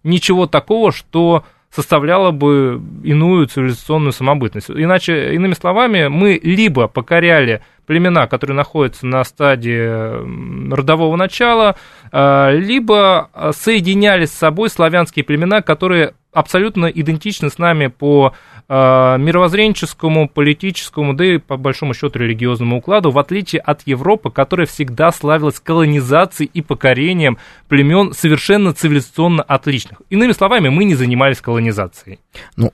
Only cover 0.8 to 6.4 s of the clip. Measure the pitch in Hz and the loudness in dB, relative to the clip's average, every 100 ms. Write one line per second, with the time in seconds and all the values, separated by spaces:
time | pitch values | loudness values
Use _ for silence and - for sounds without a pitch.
0.8 | 208 - - 165 170 170 - _ _ - | 0 -2 -6 0 2 0 -2 _ _ -10
1.8 | 139 156 147 180 190 147 143 143 131 123 | -2 0 2 2 2 2 2 2 0 -4
2.8 | - - - 147 170 185 143 - 131 120 | -12 -10 -2 2 4 2 2 -2 -4 -6
3.8 | - 156 147 - 131 147 117 110 - - | -4 -2 -2 -2 -2 0 -2 -8 -12 -4
4.8 | 160 185 - 160 131 156 190 175 175 196 | 0 0 0 -4 -2 -2 -2 -2 -2 0
5.8 | 247 202 143 151 202 185 | 0 0 0 2 2 2